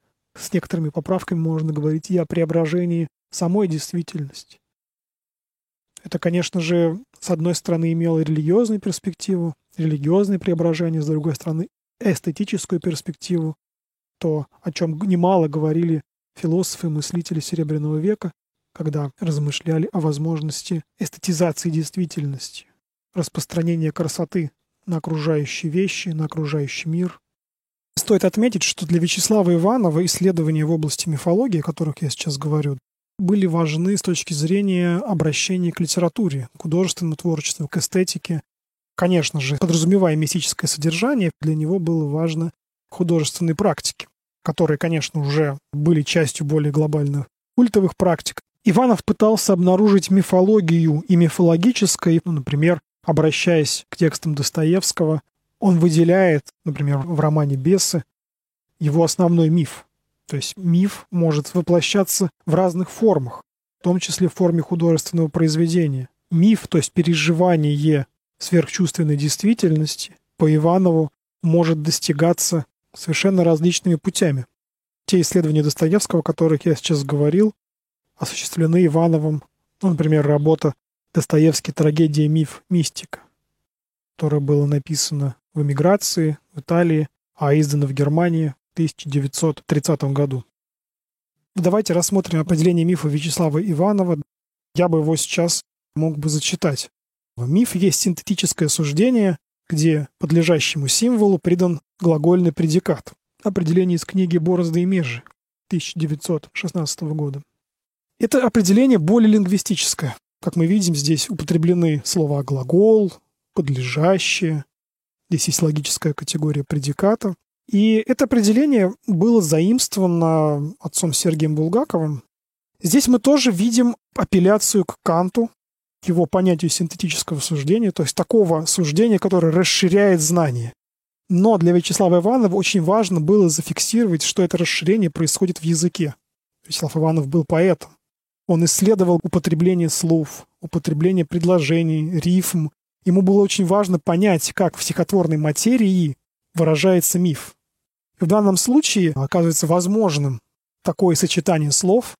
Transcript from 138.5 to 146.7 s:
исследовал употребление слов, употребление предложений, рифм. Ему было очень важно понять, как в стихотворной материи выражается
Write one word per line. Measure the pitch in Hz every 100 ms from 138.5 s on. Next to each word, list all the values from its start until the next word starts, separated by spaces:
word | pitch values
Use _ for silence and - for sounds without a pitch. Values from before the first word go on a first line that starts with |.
| 165
исследовал | 170 - 196 214 180 170
употребление | 170 180 170 160 175 180 165
слов, | - 165 160 147 - - _
употребление | 170 165 - 151 175 185 160
предложений, | 175 170 180 139 165 165 156 156 180
рифм. | 170 185 - 175 151 _ _ _
Ему | 190 180
было | 185 196
очень | 202 - 175
важно | 196 190 180
понять, | - 170 208 165 -
как | - 233 -
в |
стихотворной | - 170 170 196 160 156
материи | 151 147 226 247 202 185 156 135 _ _ _
выражается | 170 160